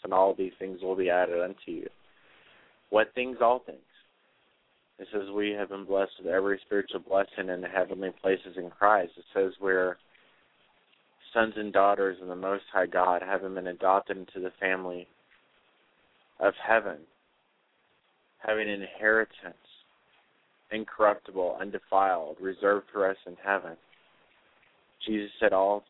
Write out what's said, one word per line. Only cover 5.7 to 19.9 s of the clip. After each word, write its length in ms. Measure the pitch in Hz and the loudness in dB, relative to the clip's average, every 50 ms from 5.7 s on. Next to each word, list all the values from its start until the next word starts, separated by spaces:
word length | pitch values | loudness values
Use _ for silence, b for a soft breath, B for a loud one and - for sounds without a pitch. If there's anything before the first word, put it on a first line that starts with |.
| 98 98 98 | -8 -10 -6
blessed 360 | 95 98 98 98 95 - - | -2 0 0 0 0 -4 -8
with 80 | 92 - | -6 -2
every 300 | 90 95 98 98 98 95 | 0 0 2 0 0 -2
spiritual 420 | - _ 104 101 95 - - 95 | -4 _ -2 -2 -2 -2 -6 -10
blessing 480 | 85 - 98 98 98 - - - 95 92 | -6 0 0 0 0 0 -4 -8 -6 -6
in 100 | 90 90 | -6 -6
the 80 | 92 90 | -6 -4
heavenly 440 | 92 95 90 92 95 92 98 92 | -2 -2 -2 -2 -4 -6 -6 -8
places 440 | - - - 95 95 90 - 95 85 | -8 -4 0 0 0 0 -2 -8 -10
in 140 | 92 90 87 | -10 -10 -10
Christ. 480 | - - 101 104 107 101 90 85 - 90 | -4 2 4 6 6 4 2 0 -6 -14
It 80 | 87 _ - | -20 _ -2
says 260 | 101 95 95 90 - | 0 0 0 -2 -4
we're 380 | 98 98 92 92 92 92 90 - _ _ b b b b b b b b b _ _ _ _ _ _ _ _ _ _ _ _ _ - - - | -2 0 2 2 2 0 -2 -6 _ _ b b b b b b b b b _ _ _ _ _ _ _ _ _ _ _ _ _ -20 -4 0
sons 240 | 117 113 110 104 107 | 0 0 0 0 -4
and 160 | 107 104 95 | -8 0 2
daughters 480 | 98 98 101 101 98 98 95 92 90 | 4 4 4 4 2 0 -2 -2 -4
of 60 | 92 90 | -10 -12
the 80 | 90 | -10
Most 280 | 90 92 95 98 98 - - | -8 -4 -4 -4 -4 -6 -4
High 140 | - 98 92 | 0 0 0
God, 360 | 87 82 92 90 92 90 87 | 2 2 2 2 4 2 0
having 340 | 90 92 98 92 95 95 95 | 0 -2 -4 -4 -4 -6 -8
been 120 | 92 90 90 | -8 -8 -8
adopted 480 | 90 87 95 92 95 98 98 - 98 | -6 -2 2 4 4 4 2 0 -6
into 240 | 95 92 87 - 95 | -10 -10 -12 -12 -10
the 120 | 92 92 | -10 -10
family 540 | - _ 98 95 95 92 92 90 90 90 90 - _ _ _ _ _ _ _ _ _ _ _ _ _ _ _ _ _ _ _ _ _ _ _ _ _ - | -8 _ -2 -2 -2 -2 -4 -8 -10 -10 -12 -16 _ _ _ _ _ _ _ _ _ _ _ _ _ _ _ _ _ _ _ _ _ _ _ _ _ -2
of 160 | 82 101 95 | 0 0 0
heaven, 500 | - - 110 110 113 104 101 85 73 80 _ _ _ _ _ _ _ _ _ _ _ _ _ _ _ _ _ _ _ _ _ _ _ _ _ _ _ | 0 -2 0 0 0 0 -2 -8 -12 -16 _ _ _ _ _ _ _ _ _ _ _ _ _ _ _ _ _ _ _ _ _ _ _ _ _ _ _
having 320 | - 110 110 107 107 104 | -6 -4 -2 -2 -2 -4
an 120 | 104 98 | -4 -6
inheritance, 760 | 98 92 - - 107 107 110 113 110 - - - - 90 85 - _ _ - _ _ _ | -8 -12 -12 -2 0 2 4 2 2 -2 -6 -12 -18 -18 -18 -18 _ _ -20 _ _ _